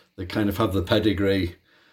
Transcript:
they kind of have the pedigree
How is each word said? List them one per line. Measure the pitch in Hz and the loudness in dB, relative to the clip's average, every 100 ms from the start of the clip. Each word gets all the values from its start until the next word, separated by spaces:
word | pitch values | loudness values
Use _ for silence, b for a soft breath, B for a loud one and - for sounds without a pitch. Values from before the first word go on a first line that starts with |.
| b - | b -14
they | |
kind | 92 110 104 | -6 -2 0
of | 95 | 0
have | 107 | 0
the | 95 | 0
pedigree | 87 107 104 90 98 98 90 - b b b | 0 2 2 2 0 0 -2 -6 b b b